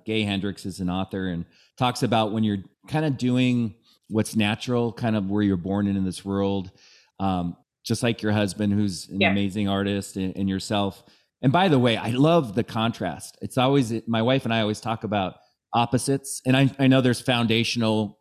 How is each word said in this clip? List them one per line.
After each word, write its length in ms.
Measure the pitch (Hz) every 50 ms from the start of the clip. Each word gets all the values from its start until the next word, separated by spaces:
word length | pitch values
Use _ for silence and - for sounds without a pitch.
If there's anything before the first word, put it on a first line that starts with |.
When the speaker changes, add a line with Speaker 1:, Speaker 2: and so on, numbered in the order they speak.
| -
Speaker 1:
Gay 180 | 107 110 110 104
Hendricks 420 | 101 98 98 92 101 90 - -
is 140 | 98 85 98
an 100 | 92 90
author 380 | 90 95 95 - - 95 92
and 180 | 92 85 85 82 - _ _ _ _ _
talks 240 | - 131 123 120 -
about 300 | 135 107 117 113 110 101
when 120 | 107 110 110
you're 200 | 107 101 98 90 - _ _ _
kinda 240 | - 139 156 160 151
doing 640 | 131 - 123 127 123 127 127 123 123 120 117 110 - _ _ _ _ _ _
what's 280 | - 101 110 107 - -
natural, 560 | 110 104 104 110 - - 127 123 120 120 117
kind 240 | 110 - - 113 110
of 140 | 107 95 95
where 140 | 101 104 104
you're 120 | 101 95
born 300 | 87 85 95 98 104 104
into 160 | 101 98 98
this 240 | 95 92 87 - -
world. 460 | 98 98 98 98 98 98 98 90 92 - _ _ _ _ _ _ _ _ -
Um, 360 | 98 95 92 90 87 87 - - _ _ _ _ -
just 180 | - 110 - 127
like 180 | 120 117 -
your 120 | 104 110 104
husband, 400 | 110 104 95 87 104 104 101 101
who's 340 | 104 104 101 87 78 -
an 140 | - 87 98
Speaker 2:
Yeah. 100 | 113 110
Speaker 1:
amazing 380 | 98 101 101 98 90 107 101 98
artist, 480 | 98 98 101 101 101 98 98 - -
and, 180 | 101 95 92 -
and 140 | 90 101 98
yourself. 560 | 95 95 - - 110 101 101 98 - - _ _ _ _ _ _ _ _
And 120 | - 139 -
by 160 | 175 190 190
the 100 | 147 127
way, 160 | 123 120 113
I 140 | 95 90 113
love 440 | 120 127 143 160 170 170 139 110 92
the 100 | 120 104
contrast. 760 | - - 117 110 120 107 - 104 85 73 92 - - - _
It's 160 | - 101 -
always, 360 | 131 123 131 139 143 123 107 117 110 -
my 140 | 113 113 110
wife 220 | 113 123 135 135 -
and 100 | 117 113
I 60 | 113
always 220 | 107 104 107 -
talk 240 | - 113 113 - -
about 300 | 101 104 101 92 90 - - _ _ _ _ _ _ -
opposites. 680 | 117 117 - 131 123 - 139 139 135 - - - - -
And 120 | 127 127
I, 120 | 135 139 131 - -
I 80 | 139
know 120 | 131 131 131
there's 220 | 123 127 117 -
foundational 1000 | - - 123 120 113 110 113 113 113 - - 120 113 110 110 107 107 101 - _